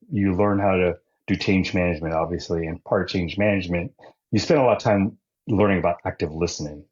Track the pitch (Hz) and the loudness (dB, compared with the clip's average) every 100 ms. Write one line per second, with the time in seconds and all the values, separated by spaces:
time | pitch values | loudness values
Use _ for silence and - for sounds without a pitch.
0 | - 120 98 92 104 101 101 92 90 80 | -8 -2 0 2 2 2 2 2 2 0
1 | _ _ - 95 - 95 87 98 90 82 | _ _ -4 -2 2 2 2 0 0 0
2 | 80 80 82 85 - 85 80 80 - 107 | -2 -2 -2 -4 -4 -4 -4 -6 -2 -2
3 | 90 98 85 87 104 98 90 87 85 - | -2 -2 -4 0 0 0 0 -4 -4 -10
4 | - - _ 110 - 156 127 104 123 104 | -20 -20 _ -2 2 2 4 2 2 2
5 | 98 - _ _ - 101 101 95 85 85 | 0 -4 _ _ -4 2 2 2 0 -2
6 | 95 - 85 78 85 - 76 73 - | -6 -6 -6 -2 -4 -4 -10 -12 -20